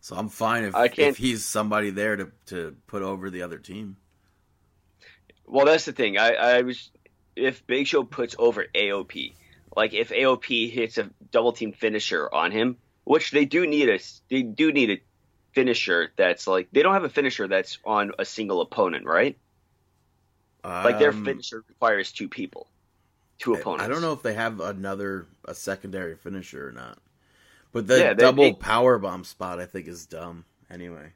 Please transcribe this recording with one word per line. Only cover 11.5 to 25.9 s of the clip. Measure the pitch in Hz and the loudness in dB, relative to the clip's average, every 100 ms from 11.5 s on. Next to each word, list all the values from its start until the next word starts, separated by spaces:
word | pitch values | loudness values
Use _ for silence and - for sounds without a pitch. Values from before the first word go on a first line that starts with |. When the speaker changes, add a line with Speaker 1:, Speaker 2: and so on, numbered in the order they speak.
Speaker 2:
team | 117 113 | 0 -6
finisher | - 113 107 - 87 71 | -2 -2 -2 -2 -4 -2
on | 69 85 | 0 0
him, | 107 120 123 _ _ | 2 0 -2 _ _
which | - 151 156 | 2 2 4
they | - 139 | 2 2
do | 160 175 | 2 0
need | 151 135 | 2 2
a, | 95 - - _ | 2 -2 -20 _
they | 131 | -4
do | 123 107 156 | -4 0 2
need | 143 117 | 2 2
a | 98 _ _ _ _ _ | 0 _ _ _ _ _
finisher | - 127 113 - 87 80 - | 0 2 0 0 0 0 0
that's, | 92 - - | 0 0 0
like, | 92 90 | 0 2
they | 120 | 2
don't | 156 | 4
have | 196 160 | 4 0
a | |
finisher | - 139 - 98 | 0 -2 -2 0
that's | 95 95 - - | 0 -2 -8 -2
on | 107 101 - | 0 0 -4
a | 95 | -6
single | - 104 92 | -4 -2 -2
opponent, | 82 - 95 78 53 | -2 0 0 0 0
right? | 82 131 139 _ _ _ _ _ _ _ _ _ _ _ _ 92 | 2 2 -2 _ _ _ _ _ _ _ _ _ _ _ _ -10
Like, | 90 101 - | 0 0 4
their | 147 | 2
Speaker 1:
Um, | 107 | 2
Speaker 2:
finisher | 104 135 - 113 _ | -6 -8 -10 -14 _
requires | _ 117 104 95 | _ 0 0 -2
two | - 101 | -8 -12
people, | - 92 - - _ _ _ _ _ _ _ | -10 -12 -12 -20 _ _ _ _ _ _ _
two | - 104 | -2 -2
Speaker 1:
I, | |
Speaker 2:
opponents. | - 78 101 | -2 -6 -4
Speaker 1:
I | |
don't | 147 | -4
know | 165 | -4
if | 147 | -4
they | 120 | -6
have | 107 113 107 | -4 -4 -4
another, | 87 101 98 98 98 95 82 _ - | -8 -8 -8 -6 -6 -8 -10 _ -18
a | 87 | -12
secondary | - 98 98 | -8 -8 -8